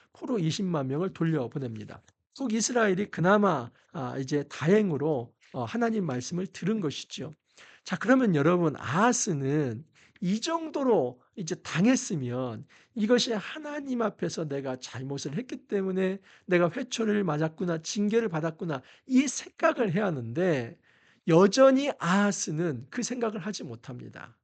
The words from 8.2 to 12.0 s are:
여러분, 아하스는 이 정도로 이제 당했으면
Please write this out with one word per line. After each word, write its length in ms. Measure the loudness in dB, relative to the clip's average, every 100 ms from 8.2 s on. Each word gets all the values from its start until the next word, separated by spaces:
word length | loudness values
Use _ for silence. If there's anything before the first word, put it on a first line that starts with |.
| 6
여러분, 400 | 4 6 6 2 0
아하스는 1080 | -2 2 2 2 -2 -2 0 0 0 -4 -10 _ _ _
이 200 | -2 -2
정도로 800 | -2 -4 -4 -2 2 2 2 -6 _ -12
이제 180 | -8
당했으면 1120 | -8 -4 2 4 4